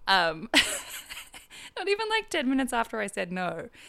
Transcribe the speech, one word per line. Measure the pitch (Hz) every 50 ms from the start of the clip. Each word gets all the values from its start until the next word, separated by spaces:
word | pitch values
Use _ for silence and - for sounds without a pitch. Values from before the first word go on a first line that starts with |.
| -
Um, | - 190 185 170 165 156 160 - -
<laughs> | - 269 - - - - - - - - - - - - - - - - - - - - - - -
not | 466 370
even, | 381 403 415 453 427
like, | 440 440 415 -
ten | - 320 269 254
minutes | 277 269 269 247 269
after | 233 226 - - 220
I | 208
said | 202 - 202 190 175
no, | 180 185 180 175 165 165 170 165 - - -